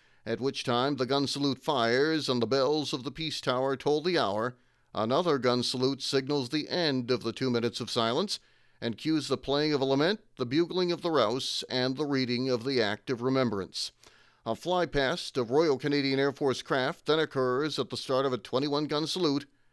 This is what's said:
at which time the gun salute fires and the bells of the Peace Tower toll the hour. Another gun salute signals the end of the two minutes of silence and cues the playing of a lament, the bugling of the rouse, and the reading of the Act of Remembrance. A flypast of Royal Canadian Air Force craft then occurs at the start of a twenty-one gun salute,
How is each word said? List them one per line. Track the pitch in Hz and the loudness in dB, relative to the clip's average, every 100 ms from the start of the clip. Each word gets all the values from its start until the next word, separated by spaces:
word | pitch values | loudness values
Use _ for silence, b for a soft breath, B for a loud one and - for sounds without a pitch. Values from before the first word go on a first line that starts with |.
| b b 110 | b b -6
at | 113 | -4
which | 135 - | -4 -4
time | - 120 139 131 | 0 0 2 0
the | 123 | 0
gun | 139 139 | 0 0
salute | 139 139 123 | -2 -2 -2
fires | - 139 117 123 156 160 135 | -2 2 2 4 2 0 0
and | 123 | 0
the | 110 | 2
bells | 135 135 151 131 | 2 2 0 -2
of | 139 | -6
the | 131 | -6
Peace | 131 160 - | -8 -8 -6
Tower | 139 127 135 131 | -2 0 0 0
toll | 147 151 | 0 0
the | 170 165 | 2 2
hour. | 104 104 123 - b b b | 2 0 -4 -6 b b b
Another | - 110 143 180 139 | -2 0 2 2 2
gun | 120 123 | 2 2
salute | 117 127 127 131 | 0 0 -2 -2
signals | - 135 135 147 123 | -2 -2 0 -2 -2
the | 156 - | -4 -2
end | 180 156 131 120 | 0 0 0 0
of | 120 | -2
the | 113 | -2
two | - 131 | -2 0
minutes | 120 117 - | 0 0 -4
of | 113 | -4
silence | 123 113 139 202 - b b b b | 0 0 0 -2 -6 b b b b
and | 117 101 | -8 -4
cues | 156 156 127 | -2 -2 0
the | 131 | -4
playing | - 143 151 | 0 0 2
of | 139 | 2
a | 135 | 2
lament, | 135 165 214 _ - | 2 2 0 _ -8
the | 120 | -2
bugling | 147 175 175 180 | 0 0 0 -2
of | 165 | 0
the | 170 | 2
rouse, | 147 107 131 - - - | 4 4 2 -4 -6 -4
and | 127 127 135 | -2 0 0
the | 147 | 0
reading | 135 123 120 131 | 0 0 0 0
of | 120 127 | -2 0
the | 127 | 2
Act | 104 107 - | 2 0 -4
of | 117 | -2
Remembrance. | 127 131 120 101 87 - - b b b b b 113 | 0 2 2 0 -6 -8 -10 b b b b b -6
A | |
flypast | 110 170 180 147 147 131 175 - 131 | -4 0 0 2 2 0 0 -4 -4
of | 117 | 2
Royal | 143 165 127 | 4 4 2
Canadian | 147 143 135 135 | 2 0 2 2
Air | 139 | 2
Force | 131 143 120 | 2 0 0
craft | - 139 131 - - | -2 0 0 -2 0
then | 156 | 2
occurs | 151 135 127 127 151 139 | 2 0 0 2 -2 -2
at | 110 | -4
the | 123 | -6
start | - 131 135 | -2 0 2
of | |
a | 123 | -2
twenty-one | - 127 147 143 147 | -2 -2 0 -2 -2
gun | 151 160 | -2 -2
salute, | 185 156 143 - _ _ | 0 0 0 -4 _ _